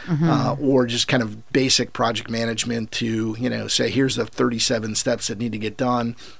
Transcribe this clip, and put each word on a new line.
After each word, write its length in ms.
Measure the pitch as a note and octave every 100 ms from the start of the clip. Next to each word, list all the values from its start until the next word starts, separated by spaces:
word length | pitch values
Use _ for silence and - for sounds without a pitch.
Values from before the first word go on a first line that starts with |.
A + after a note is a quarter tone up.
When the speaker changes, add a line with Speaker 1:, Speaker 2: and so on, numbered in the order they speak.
| -
Speaker 1:
Mm-hmm. 240 | D#3 E3
Speaker 2:
uh, 260 | D3 C3+ C3+
or 240 | C#3+ C3 A#2+
just 240 | A#2 -
kind 120 | B2+
of 300 | A2 G#2+ -
basic 400 | C#3+ C3 - A#2+
project 380 | - A#2 A2 -
management 600 | A2+ A#2 A2+ A#2 A#2 A2
to, 420 | - A#2 A2+ A2 A2
you 120 | B2
know, 180 | A2+ G#2
say, 220 | - A#2
"Here's 260 | A2+ C3+ -
the 100 | A2
thirty-seven 720 | - B2+ A#2 - A#2+ A2 G#2+
steps 320 | - A#2 -
that 120 | G#2
need 120 | A#2+
to 60 | G#2+
get 180 | G#2+ G2+
done. 400 | B2 A#2+ A#2 - -